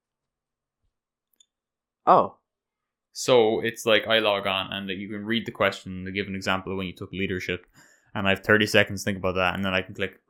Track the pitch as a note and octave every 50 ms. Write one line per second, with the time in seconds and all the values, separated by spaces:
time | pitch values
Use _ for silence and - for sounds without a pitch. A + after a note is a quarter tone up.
0 | _ _ _ _ _ _ _ _ _ _ _ _ _ _ _ _ _ _ _ _
1 | _ _ _ _ _ _ _ _ _ _ _ _ _ _ _ _ _ _ _ _
2 | - - F3+ E3+ - G3+ - _ _ _ _ _ _ _ _ _ _ _ _ _
3 | _ _ - - - - C3 A#2+ A2+ A2 A2+ F2+ F2 A2+ A2+ - - A#2 G#2+ G#2
4 | - G#2 A2+ A2+ A2 G#2+ G2+ G2 G2 G2+ F#2+ F#2+ F#2+ - F#2+ G2 G2 G2 F#2 F#2
5 | G#2 G2 A2 G2+ G2+ G#2+ A2+ A#2 G2 A#2+ - - G#2+ G2 G2 - - F#2+ F#2 F#2
6 | F2+ F#2+ F#2+ G2+ G2 - F#2+ F#2+ F#2+ G#2+ F#2+ F#2+ F#2+ - F#2+ F#2+ F#2+ F2+ F2 -
7 | G2+ - - F2+ G2 F#2 G2 F#2 - - F#2 F2+ - _ _ _ - _ _ _
8 | _ _ - A2 G2 G2 F#2+ F#2+ - - G#2+ G#2+ G#2+ G#2 - G#2+ G#2 - G2+ G2
9 | - G#2 G2+ F#2+ F2 F#2+ F2 F#2 F#2 F2+ F2 F#2 G2 G2 F#2 F#2 F#2 - G2+ G#2
10 | G2 F#2 - - _